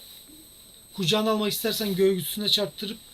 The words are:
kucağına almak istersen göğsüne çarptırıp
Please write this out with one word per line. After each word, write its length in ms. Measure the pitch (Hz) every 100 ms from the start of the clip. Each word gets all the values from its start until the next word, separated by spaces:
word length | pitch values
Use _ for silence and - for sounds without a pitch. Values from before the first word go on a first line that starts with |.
| - - - - - - - - -
kucağına 360 | - 175 214 220
almak 220 | 214 208
istersen 420 | - 220 - 208
göğsüne 540 | 185 190 185 147 208 202
çarptırıp 500 | 208 196 - 202 226 -